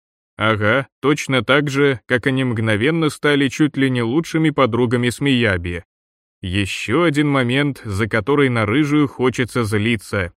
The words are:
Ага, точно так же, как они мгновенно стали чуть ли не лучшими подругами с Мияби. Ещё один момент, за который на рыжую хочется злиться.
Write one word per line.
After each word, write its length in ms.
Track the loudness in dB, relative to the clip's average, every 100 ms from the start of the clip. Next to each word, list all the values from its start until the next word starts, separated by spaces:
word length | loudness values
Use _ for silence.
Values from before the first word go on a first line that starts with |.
| _ _ _ -4
Ага, 500 | 0 0 2 0 -2 _
точно 420 | 0 0 0 -2
так 260 | 2 0 0
же, 300 | 0 0 0 -2
как 220 | -2 0
они 180 | -2 -2
мгновенно 640 | -2 0 0 0 0 -2
стали 400 | -2 0 2 0
чуть 260 | 2 0 2
ли 140 | 0
не 140 | 0
лучшими 480 | -2 -2 -2 0 0
подругами 580 | 2 2 2 0 0 -2
с 100 | -2
Мияби. 640 | 0 2 2 0 -4 -8 -12 _ _ _ _ _ -6
Ещё 540 | -2 -2 -4 -4 0
один 260 | 0 0 0
момент, 540 | 0 0 0 -2 -4 -6
за 220 | -4 -2
который 420 | -2 0 2 2
на 180 | 2 0
рыжую 400 | 0 2 2 0
хочется 560 | 0 -2 0 -2 -2
злиться. 680 | -2 0 0 -2 -4 -6 -6 -8